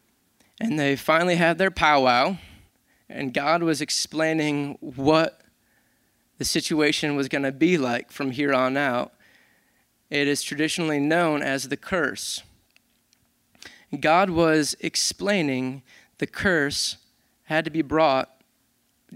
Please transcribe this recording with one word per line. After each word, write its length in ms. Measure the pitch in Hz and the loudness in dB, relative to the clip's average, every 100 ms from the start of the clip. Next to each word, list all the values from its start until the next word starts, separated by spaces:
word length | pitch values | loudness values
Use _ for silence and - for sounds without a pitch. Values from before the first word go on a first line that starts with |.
| _ _ _ _ _ - | _ _ _ _ _ -6
and 180 | 226 156 | -4 0
they 160 | 143 139 | 0 0
finally 400 | - 160 180 170 | 2 2 2 2
had 220 | 170 165 | 2 2
their 140 | 190 | 0
powwow, 680 | 175 160 147 127 120 156 185 - - _ _ _ _ - | 2 4 4 6 4 2 -2 -12 -20 _ _ _ _ -16
and 240 | 139 139 | -10 -6
God 280 | 131 143 170 | -2 0 0
was 200 | 170 143 | 0 -2
explaining 960 | 151 - - 151 160 160 151 147 143 - | -2 -4 -4 -2 0 0 0 -2 -4 -10
what 600 | 151 127 135 160 160 - _ _ _ _ _ _ _ _ _ - | -14 -4 2 4 2 -4 _ _ _ _ _ _ _ _ _ -10
the 80 | 135 | -4
situation 720 | 165 - 156 147 151 156 147 | -2 -2 2 2 2 -2 -2
was 100 | 135 | -2
gonna 240 | 147 135 | -2 -4
be 260 | 135 160 175 | 0 2 2
like 320 | 127 123 - | 0 -2 -6
from 220 | - 135 | -8 -6
here 220 | 120 143 | -2 0
on 240 | 131 131 135 | 2 2 0
out, 340 | 143 123 - _ _ _ _ _ _ _ _ _ - | 0 -2 -4 _ _ _ _ _ _ _ _ _ -6
it 200 | 151 143 | -2 0
is 140 | 139 | 0
traditionally 560 | - 147 156 - 160 147 | -4 -4 -2 -2 -2 0
known 420 | 147 165 170 147 | 2 2 2 0
as 260 | 139 135 127 | -2 -4 -6
the 100 | 143 | -10
curse. 640 | - 185 135 - - - - _ _ _ _ _ _ _ _ _ _ _ - - - 151 | -4 -2 -2 -4 -8 -10 -12 _ _ _ _ _ _ _ _ _ _ _ -20 -20 -12 -4
God 300 | 151 170 196 | 2 4 4
was 480 | 165 165 156 143 - | 4 4 4 2 -2
explaining 1040 | 165 - - - 190 202 147 127 127 135 - - _ - | -6 -2 -4 -2 -2 0 0 -2 -4 -8 -16 -20 _ -8
the 80 | - | -8
curse 680 | - 202 170 143 - - - _ _ _ _ | -2 0 2 0 -2 -6 -8 _ _ _ _
had 220 | - 156 160 | -4 -2 -2
to 60 | |
be 100 | 156 | -4
brought, 600 | 139 151 156 131 - _ _ _ _ _ _ _ _ | -2 2 4 2 -2 _ _ _ _ _ _ _ _